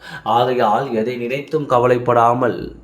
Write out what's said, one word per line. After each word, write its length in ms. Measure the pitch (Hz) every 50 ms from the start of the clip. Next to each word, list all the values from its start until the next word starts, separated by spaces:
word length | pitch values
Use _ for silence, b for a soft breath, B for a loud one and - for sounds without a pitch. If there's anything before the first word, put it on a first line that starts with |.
| B B B B B
ஆகையால், 720 | 107 113 120 127 131 127 123 120 107 117 120 139 127 117
எதை 220 | 110 110 123 123
நினைத்தும் 500 | 120 120 117 131 143 143 - 156 156 143
கவலைப்படாமல் 1080 | - 131 120 120 123 127 123 120 123 117 117 117 120 120 127 127 113 90 - - - - -